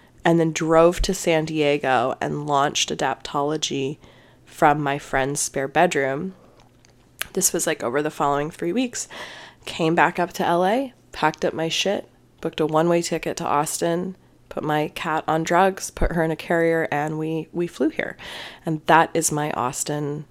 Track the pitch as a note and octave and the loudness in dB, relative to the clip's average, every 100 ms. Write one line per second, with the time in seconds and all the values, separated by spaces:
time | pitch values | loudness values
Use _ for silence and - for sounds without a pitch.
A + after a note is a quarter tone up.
0 | - - F3 E3+ E3 D#3 D#3+ D#3+ E3+ F3 | -20 -2 2 4 4 0 4 6 6 4
1 | - F#3 - D#3+ D#3 D#3 D3 C#3+ C#3 B2+ | 0 -2 2 2 2 0 2 2 2 2
2 | B2+ - D3 D3 D3 C#3+ C#3+ - - D3+ | 2 -2 -4 -4 0 2 2 0 -2 -2
3 | C#3 - - D3 C#3+ D#3 - C#3 C3+ D3+ | -2 -4 -4 -2 -2 -2 -4 -4 -4 -6
4 | - - - _ - - D#3 D3 C#3+ C#3+ | -14 -20 -20 _ -20 2 4 4 2 -2
5 | - C3+ C3+ D3 - - C3+ D#3 F3 D#3 | -2 -2 0 -2 -4 -4 -2 2 2 2
6 | C3+ C#3 F#3 F#3 - - - _ _ _ | -2 -2 -6 -10 -20 -20 -20 _ _ _
7 | _ - - - - F3 E3 D#3 A2+ C3 | _ -14 -8 -2 -2 0 -2 -2 -2 -2
8 | D3+ - D3 C#3+ D3+ - E3+ F#3+ B3+ - | -2 0 0 0 -2 -6 -4 -2 -2 -4
9 | - - - - - - - - E3 E3+ | -12 -12 -16 -16 -20 -18 -12 -2 0 4
10 | D3+ F3 F3 - F#3+ E3+ F#3 A3+ C#4 - | 4 2 -4 -2 0 2 2 2 -2 -10
11 | _ - D#3 D#3+ F3 C#3 E3 - F#3+ G3+ | _ -2 -2 0 -2 -2 -4 -2 -2 -4
12 | - _ _ _ D#3+ - D3+ D#3 E3+ E3+ | -6 _ _ _ -8 -2 0 2 4 2
13 | E3 E3 - - E3+ C#3+ D#3 - E3+ E3+ | 0 -4 -4 -6 -2 0 0 -2 -2 -2
14 | F#3 F#3 _ _ - - D3 D3+ D3+ - | -4 -10 _ _ -14 -8 -2 -2 -2 -4
15 | E3+ D#3 - D#3+ D#3+ F3 F#3+ F#3+ - - | -4 -2 0 -2 2 4 4 0 -8 -2
16 | - E3+ D#3+ D#3+ - E3+ E3 E3 D#3+ D3 | 0 2 0 -2 0 2 2 2 0 -2
17 | D3+ D#3 D#3 D#3+ D#3+ - F3 - D#4+ - | -2 -4 -4 -4 -4 -4 -4 -2 -2 0
18 | - - - - - - - D#3 - D#3+ | -6 -8 -14 -14 -14 -10 -4 -2 4 6
19 | D#3+ E3 D#3 D3+ D3+ - A#2+ - - D3 | 6 2 0 0 -2 -2 -4 -4 -4 -4
20 | D3 D3 D3+ | -4 -6 -10